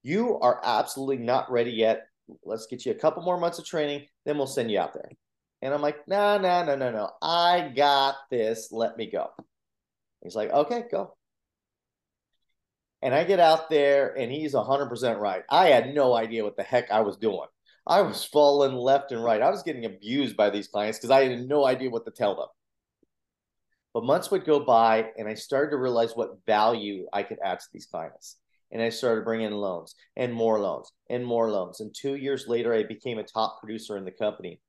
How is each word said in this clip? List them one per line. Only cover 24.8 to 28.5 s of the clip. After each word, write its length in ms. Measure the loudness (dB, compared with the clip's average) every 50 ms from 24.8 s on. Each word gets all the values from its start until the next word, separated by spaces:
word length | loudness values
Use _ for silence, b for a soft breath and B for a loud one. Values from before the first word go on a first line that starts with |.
| 6 6 4 2 0 -4 -8
and 100 | -10 -8
I 60 | -8 -8
started 380 | -10 -8 -4 -2 -2 0 0
to 60 | -2
realize 380 | -2 -2 0 2 2 0 0 -2
what 300 | -6 -6 -6 -6 -10 _
value 640 | 2 4 4 4 4 2 0 -4 -8 -8 -8 -10 -6
I 120 | -6 -6 -4
could 160 | -6 -8 -6 -4
add 160 | -6 -6 -6
to 80 | -10 _ -20
these 140 | -20 -18
clients. 500 | _ -12 -10 -10 -12 -14 -18 -20 -20 -20 _ _ _